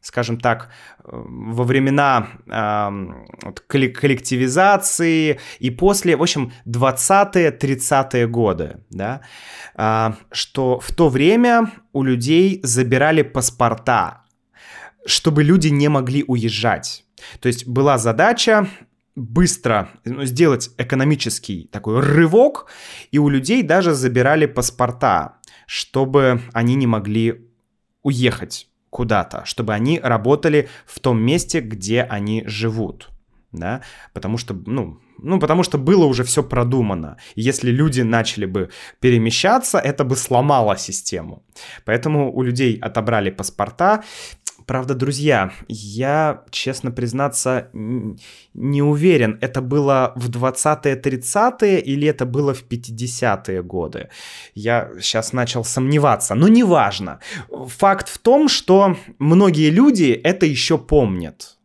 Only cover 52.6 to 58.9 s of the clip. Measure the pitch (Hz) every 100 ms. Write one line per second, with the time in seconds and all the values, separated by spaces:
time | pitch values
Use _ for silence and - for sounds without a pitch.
52.6 | - 120 120 113 123 123 120 98 - 95
53.6 | 90 92 80 - - - - - - -
54.6 | 107 117 - - 98 113 110 127 120 120
55.6 | 113 - 131 151 143 113 - 104 180 226
56.6 | 226 170 104 101 95 71 - 180 - -
57.6 | 127 - 196 196 - - - 269 302 -
58.6 | - 190 196